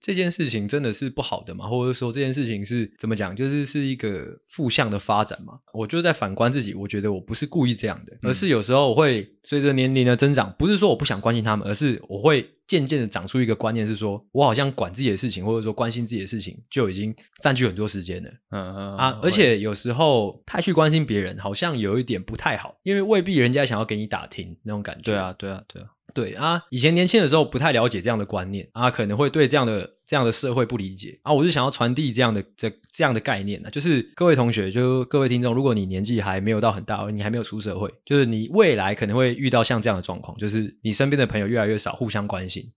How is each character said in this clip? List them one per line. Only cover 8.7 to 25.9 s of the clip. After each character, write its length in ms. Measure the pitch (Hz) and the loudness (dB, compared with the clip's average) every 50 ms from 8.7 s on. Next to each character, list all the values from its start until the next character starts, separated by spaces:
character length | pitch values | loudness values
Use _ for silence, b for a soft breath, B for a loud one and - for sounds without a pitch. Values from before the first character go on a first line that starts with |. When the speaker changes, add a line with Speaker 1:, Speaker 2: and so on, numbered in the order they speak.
Speaker 1:
候 180 | 127 139 143 131 | 4 4 4 4
我 40 | 110 | 6
会 420 | 143 156 139 120 104 95 - _ _ - | 6 4 4 4 0 -2 -8 _ _ -8
随 160 | - 147 147 | -4 -2 2
着 120 | 139 143 | 2 2
年 220 | 135 131 127 131 135 | 2 2 2 2 4
龄 100 | 131 123 | 4 4
的 120 | 123 123 | 4 4
增 180 | - 139 143 143 | 4 4 4 4
长， 180 | 131 101 98 - - | 2 0 -2 -2 0
不 80 | 147 | 2
是 100 | 196 208 | 2 4
说 120 | 175 208 185 | 4 4 4
我 80 | 123 | 4
不 80 | - 143 | 2 0
想 160 | - 104 98 | -2 -2 0
关 120 | - 113 | 0 0
心 120 | 117 117 107 | 0 2 0
他 120 | 113 107 | 0 0
们， 120 | 104 98 101 | 0 0 -2
而 40 | |
是 300 | 104 - 151 135 113 - - - | -2 0 0 0 0 -2 -6 -10
我 100 | 98 101 | -4 2
会 380 | 110 160 151 123 - - _ _ _ | 4 4 4 4 0 -4 _ _ _
渐 200 | - 185 160 135 | 0 2 2 2
渐 120 | 131 156 135 | 2 0 -2
的 80 | 117 | -2
长 200 | 101 - 90 90 | -2 -4 -6 -4
出 120 | 98 - 127 | -2 0 0
一 60 | 123 | 2
个 100 | 110 110 | 2 0
观 200 | - - 110 117 | 0 0 -2 0
念 120 | 113 107 | 0 -2
是 80 | 107 107 | -2 -2
说， 240 | 101 110 104 98 104 - _ | -2 -4 -4 -4 -6 -8 _
我 100 | - 135 | 0 2
好 120 | 143 123 110 | 4 4 4
像 180 | 127 139 139 | 2 0 0
管 180 | 131 - 110 87 | 0 -2 -4 -4
自 120 | 92 123 | -4 -2
己 80 | 135 120 | 0 0
的 60 | 98 | 0
事 120 | 92 131 117 | 0 -2 -4
情， 160 | 98 95 92 | -4 -4 -2
或 140 | 110 113 113 | -2 -2 -2
者 40 | |
说 80 | 107 110 | -2 -4
关 220 | 104 - 120 117 | -2 -2 -2 -2
心 140 | 110 120 117 | -2 -4 -4
自 80 | 110 120 | -4 -4
己 80 | 101 | -6
的 40 | 98 | -6
事 140 | 92 117 107 | -6 -6 -6
情， 180 | 95 92 - - - - | -8 -8 -12 -16 -12 -6
就 180 | - 139 117 98 | -2 0 0 0
已 60 | 92 | 0
经 200 | 98 104 110 110 B B B B - | -4 -6 -6 -6 B B B B -2
占 120 | - 143 131 | 0 0 2
据 120 | 123 123 | 2 0
很 80 | 104 87 | 0 -2
多 120 | 101 107 | -2 -4
时 160 | 104 - 98 | -4 -4 -6
间 200 | 85 90 87 87 - | -8 -8 -10 -10 -12
了。 60 | - - - _ - | -16 -18 -20 _ -12
Speaker 2:
嗯， 240 | 104 101 92 92 95 | -10 -10 -8 -8 -10
嗯， 20 | |
嗯， 200 | 98 98 98 98 | -10 -10 -8 -4
Speaker 1:
啊， 160 | 107 131 131 | -2 -2 -2
Speaker 2:
会。 160 | 123 110 127 185 | -2 0 0 2
Speaker 1:
而 20 | |
且 280 | 190 214 165 123 113 98 | 4 6 6 6 4 4
有 160 | 104 107 104 | 0 -2 -4
时 180 | - - 120 | -4 -4 -4
候 500 | 117 139 160 151 131 113 101 - - - - | 0 2 4 4 4 4 2 0 -6 -10 -12
太 120 | - - 175 | -8 -4 -2
去 140 | 165 196 | 0 2
关 180 | 170 160 156 151 | 4 4 4 4
心 140 | 156 160 147 | 4 2 2
别 160 | 120 107 101 | 2 0 -2
人， 180 | 95 92 98 101 | -2 -2 -6 -8
好 140 | 101 98 | -8 -6
像 240 | 101 - 180 170 147 | -4 -2 -2 -2 -2
有 220 | 117 104 98 107 127 | -2 -2 0 0 0
一 40 | |
点 200 | 123 - 110 - | -2 -2 -4 -6
不 120 | - - 110 | -6 -8 -8
太 220 | - - 156 117 | -4 -4 -4 -4
好， 220 | - - - - _ | -4 -6 -12 -14 _
因 120 | - 190 202 | -4 -2 0
为 80 | 202 | 0
未 180 | 190 208 220 190 | 2 2 2 2
必 160 | 175 196 180 | 2 2 4
人 160 | 139 120 120 | 4 4 4
家 140 | 127 143 139 | 4 2 2
想 120 | 123 117 104 | 0 0 -2
要 60 | 110 | -2
给 120 | - 110 | -2 -4
你 100 | 104 110 | -4 -4
打 200 | 104 104 85 - | -6 -6 -8 -8
听 300 | - - - 90 87 85 - | -10 -12 -12 -12 -12 -14 -14
那 100 | - 104 | -10 -8
种 100 | 104 104 | -8 -8
感 140 | 101 - - | -8 -8 -10
觉。 60 | - | -8
Speaker 2:
对 140 | - 113 104 | -4 -2 -2
啊， 180 | 98 92 92 92 | -2 -2 -4 -6
对 160 | - 101 98 | -8 -10 -10
啊， 120 | 95 95 - - | -10 -10 -14 -18
对 140 | - - | -18 -20
啊。 60 | - - | -20 -20